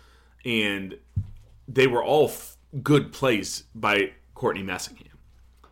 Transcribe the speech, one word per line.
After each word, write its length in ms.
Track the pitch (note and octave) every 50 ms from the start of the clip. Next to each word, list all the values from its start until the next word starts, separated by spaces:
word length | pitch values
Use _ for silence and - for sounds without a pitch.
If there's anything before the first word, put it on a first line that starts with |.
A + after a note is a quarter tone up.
| - _ _ _ _ _ _ _ -
And 540 | B2+ A#2 A2 G#2+ G2+ G2+ G2 F#2+ F#2 - - _ _ - - - - - - - - - - - -
they 180 | A#2 C3+ C3
were 160 | C3+ A#2+ A#2+
all 260 | - A#2 C#3 D3+ C3+ G#2+
f-, 280 | - - - - - _ _ _ - C3+
good 300 | - C#3+ D3 C#3 G#2+ -
plays 500 | - - C3+ C3 A#2 G2+ F#2 - - - - _ -
by 380 | A2 G#2+ G#2 G#2 G2+ G2 - - - - - -
Courtney 300 | - B2+ A2 D2+ F#2+ F#2+
Messingham. 420 | F#2+ F2+ - - - - - - - - - - - - - - - _ _ - _